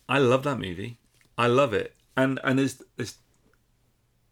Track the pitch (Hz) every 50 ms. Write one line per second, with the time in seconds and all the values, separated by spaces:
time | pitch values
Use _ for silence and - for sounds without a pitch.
0 | _ - 127 139 139 117 127 131 135 147 135 107 98 92 87 85 104 117 123 -
1 | _ _ _ _ _ _ _ - 120 120 120 135 143 123 104 92 90 - _ _
2 | _ _ - 127 131 135 131 127 - 139 127 135 139 127 - - - _ _ -
3 | 123 - - _ _ _ _ _ _ _ _ _ _ _ _ _ _ _ _ _
4 | _ _ _ _ _ _